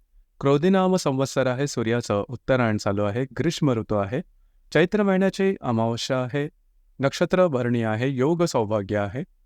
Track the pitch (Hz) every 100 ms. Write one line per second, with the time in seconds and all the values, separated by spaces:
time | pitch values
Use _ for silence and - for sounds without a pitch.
0 | _ _ _ - 139 147 170 196 185 185
1 | - 131 135 - 131 123 143 - 110 117
2 | - 104 98 123 - 131 117 107 - 101
3 | 104 101 131 - 139 165 151 117 107 104
4 | 101 123 - _ _ _ - 151 180 208
5 | 202 190 190 - 190 196 139 113 113 117
6 | - 131 127 143 147 _ _ _ _ -
7 | 135 - 175 180 180 131 120 120 113 107
8 | 127 135 131 170 170 131 107 107 98 104
9 | 101 110 175 _